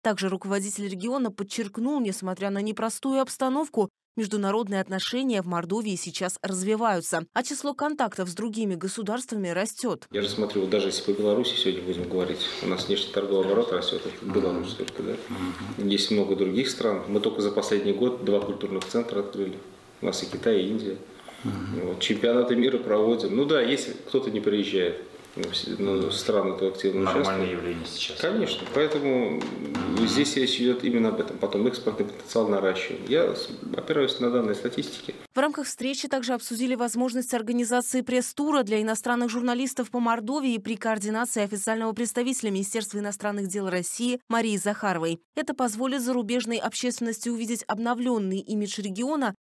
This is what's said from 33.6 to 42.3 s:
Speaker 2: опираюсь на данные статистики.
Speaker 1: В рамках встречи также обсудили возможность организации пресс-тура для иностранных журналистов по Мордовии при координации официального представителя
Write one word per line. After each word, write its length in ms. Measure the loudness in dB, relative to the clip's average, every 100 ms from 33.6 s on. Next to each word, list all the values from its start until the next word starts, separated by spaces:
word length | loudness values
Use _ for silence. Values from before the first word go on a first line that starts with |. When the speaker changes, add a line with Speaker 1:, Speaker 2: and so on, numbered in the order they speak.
| -2 -2
Speaker 2:
опираюсь 420 | 0 2 2 2
на 120 | 2
данные 240 | 2 2
статистики. 580 | 0 -2 -4 -6 -8 -12 -12 -4
Speaker 1:
В 20 | 0
рамках 300 | 0 0 -6
встречи 400 | -4 -4 -4 -2
также 260 | -2 0
обсудили 400 | -2 -2 -2 0
возможность 580 | 0 0 0 0 0 0
организации 640 | -2 0 0 2 2 2 -2
пресс-тура 640 | 2 0 0 0 2 2
для 180 | 2 2
иностранных 480 | 2 0 0 2 2
журналистов 600 | 0 0 0 -2 -2 -2
по 80 | 0
Мордовии 580 | 2 2 0 0 0 0
при 200 | -2 -2
координации 640 | 0 0 0 -2 0 0
официального 500 | 0 0 -2 0 -2
представителя 560 | -2 -2 0 0